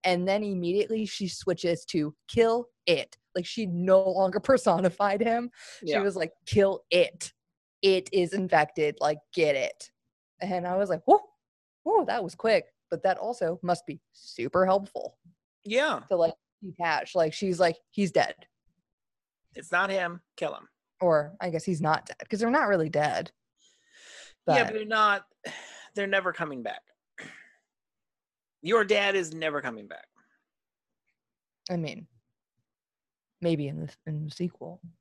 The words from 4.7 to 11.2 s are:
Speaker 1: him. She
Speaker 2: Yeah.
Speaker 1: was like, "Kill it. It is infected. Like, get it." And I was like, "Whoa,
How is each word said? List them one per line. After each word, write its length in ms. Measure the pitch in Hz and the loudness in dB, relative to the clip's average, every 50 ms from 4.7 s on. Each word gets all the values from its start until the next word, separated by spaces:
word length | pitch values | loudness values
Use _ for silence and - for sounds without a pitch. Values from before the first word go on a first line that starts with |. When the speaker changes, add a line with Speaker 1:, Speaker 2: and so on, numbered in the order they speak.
| 175 170 185 180 170 - 202 202 196 208 | 2 4 2 0 0 0 -2 0 0 0
Speaker 1:
him. 280 | 226 233 226 233 240 247 _ - - - - - 240 | 0 0 0 -2 -4 -8 _ -18 -20 -20 -20 -12 -6
She 140 | 160 147 139 | -2 -2 0
Speaker 2:
Yeah. 0 | |
Speaker 1:
was 160 | 196 202 180 | 0 -2 -2
like, 160 | 185 165 165 - _ _ | -2 -6 -6 -8 _ _
"Kill 380 | - - 214 196 196 190 - _ _ | 0 2 4 4 4 2 -2 _ _
it. 440 | 170 180 170 - - - - - _ _ _ _ _ _ _ _ _ _ | 4 4 4 2 0 -14 -16 -16 _ _ _ _ _ _ _ _ _ _
It 280 | - 196 190 185 185 - - | 2 4 4 4 0 0 0
is 200 | 196 175 165 190 | 0 0 0 0
infected. 600 | 196 185 180 - 156 151 151 - - 151 151 147 - | -4 -2 2 4 2 2 2 0 -2 -2 -2 -2 0
Like, 180 | - 147 156 151 _ _ - | -2 -2 -2 -2 _ _ 0
get 220 | - 160 151 143 | 0 2 2 2
it." 360 | 135 123 - - _ - - _ _ _ _ _ _ _ _ _ _ | 0 -2 -4 -6 _ -18 -20 _ _ _ _ _ _ _ _ _ _
And 260 | 180 196 185 180 175 180 | -6 -4 -4 -4 -2 -2
I 80 | 180 190 | 0 0
was 120 | 202 190 | 0 0
like, 120 | 175 160 - | -2 -2 6
"Whoa, 140 | - 349 415 | 6 6 6